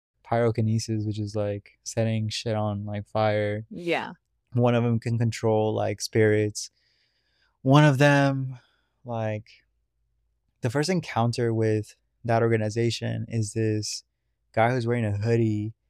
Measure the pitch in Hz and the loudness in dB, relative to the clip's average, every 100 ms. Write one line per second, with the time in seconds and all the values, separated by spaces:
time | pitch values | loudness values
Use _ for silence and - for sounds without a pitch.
0 | _ _ - 117 117 113 110 113 - 110 | _ _ -4 0 0 2 0 0 -2 -4
1 | 107 104 104 107 104 101 - _ - - | -4 -4 -6 -4 -4 -6 -10 _ -10 -2
2 | 113 110 107 - 117 107 107 101 104 104 | 0 0 -2 -6 -4 -2 -2 -4 -6 -8
3 | 104 110 107 107 104 104 110 180 170 147 | -6 0 2 2 0 -4 -8 -10 -4 -4
4 | 113 175 _ _ _ 120 120 120 120 113 | -4 -12 _ _ _ 0 2 2 2 0
5 | 117 117 117 - 113 110 110 110 104 104 | -2 -2 -2 0 0 2 2 0 -4 -4
6 | - 113 107 107 107 - - _ _ _ | -2 2 4 4 0 -4 -14 _ _ _
7 | _ _ _ _ _ _ 131 143 151 131 | _ _ _ _ _ _ 4 8 8 6
8 | 143 143 139 135 131 127 _ _ _ _ | 6 6 4 0 -6 -10 _ _ _ _
9 | 123 113 110 107 - - _ _ _ _ | -10 -6 -4 -6 -10 -20 _ _ _ _
10 | _ _ _ _ _ _ 127 135 151 180 | _ _ _ _ _ _ -4 -2 0 -2
11 | - 117 120 120 117 113 110 107 104 - | -2 -2 -2 0 -2 0 0 0 -4 -16
12 | _ _ 120 113 117 113 107 110 117 - | _ _ -2 0 2 0 -2 -2 -2 -2
13 | 117 113 110 113 107 113 110 107 104 - | -6 -6 -6 -4 -4 -2 -2 -2 -4 -10
14 | _ _ _ _ _ - 117 127 113 120 | _ _ _ _ _ 0 2 2 -2 -2
15 | 107 101 113 117 113 107 107 - | 0 -2 0 2 2 -2 -6 -10